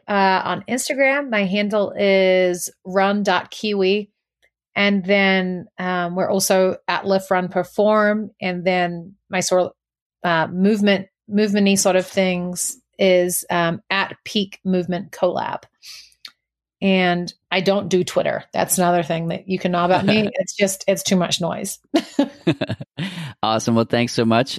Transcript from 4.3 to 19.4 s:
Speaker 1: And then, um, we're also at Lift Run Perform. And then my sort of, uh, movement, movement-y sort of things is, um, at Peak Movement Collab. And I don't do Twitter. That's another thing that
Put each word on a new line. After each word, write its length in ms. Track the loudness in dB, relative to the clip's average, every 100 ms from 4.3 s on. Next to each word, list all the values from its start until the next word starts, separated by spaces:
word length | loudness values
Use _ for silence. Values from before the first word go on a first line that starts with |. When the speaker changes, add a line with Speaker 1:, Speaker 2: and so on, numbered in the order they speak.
| _ _ _ _
Speaker 1:
And 300 | -2 2 2
then, 640 | 2 2 4 2 0 -4 -10 -8
um, 380 | -4 -2 -2 -2
we're 120 | 0
also 460 | 0 2 2 2 0 -4
at 180 | -4 0
Lift 240 | -2 0
Run 180 | -2 -2
Perform. 800 | -4 -4 0 2 4 2 0 -4 -8
And 240 | -8 -4
then 500 | -2 0 -2 -6 -12 -20 _
my 100 | -6
sort 220 | 0 0
of, 100 | 0 -6 _ _ _ _
uh, 220 | -2 0 0
movement, 560 | 0 2 2 2 0 -2 _ -6
movement-y 460 | -2 0 2 4 4
sort 200 | 2 2
of 100 | 0
things 680 | 0 0 -2 -4 -6 -8 -10 _ 0
is, 460 | 4 4 2 -2 -2
um, 300 | 0 0 -2 -4
at 280 | -2 -2 -8
Peak 340 | -6 -4 -4 -6
Movement 480 | -2 -2 0 -4 -8
Collab. 500 | -2 -2 0 -4 -8 -12 _ -20 -20 -20 _ -20 -20 _ _ _ _
And 500 | 0 2 2 0 -4 -12 _
I 100 | -2
don't 260 | 0 0 0
do 160 | 0
Twitter. 400 | 0 -2 -2 -4 -6
That's 240 | -4 -2 0
another 240 | 2 2
thing 260 | 0 -4 -4
that 200 | -6